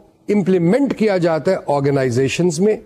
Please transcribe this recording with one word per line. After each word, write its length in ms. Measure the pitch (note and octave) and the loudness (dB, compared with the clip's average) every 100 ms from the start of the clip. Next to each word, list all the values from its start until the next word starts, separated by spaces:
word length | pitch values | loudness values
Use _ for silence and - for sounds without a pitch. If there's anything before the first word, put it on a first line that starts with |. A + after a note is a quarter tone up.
| - _ - G#3 | -18 _ -4 -2
امپلیمنٹ 600 | F3+ F#3+ E3 B3 C#4 - | 2 2 2 2 0 0
کیا 200 | A3 F#3+ | 0 0
جاتا 340 | E3+ D#3+ D#3 | 0 0 -2
ہے 60 | F#3 - C#3+ | -2 -2 -2
آرگنائزیشنز 840 | C#3 C#3 C3 A#2 C3+ - F3+ D3+ | 0 0 0 0 -2 0 -2 0
میں۔ 160 | G#3 G#3+ | 0 -2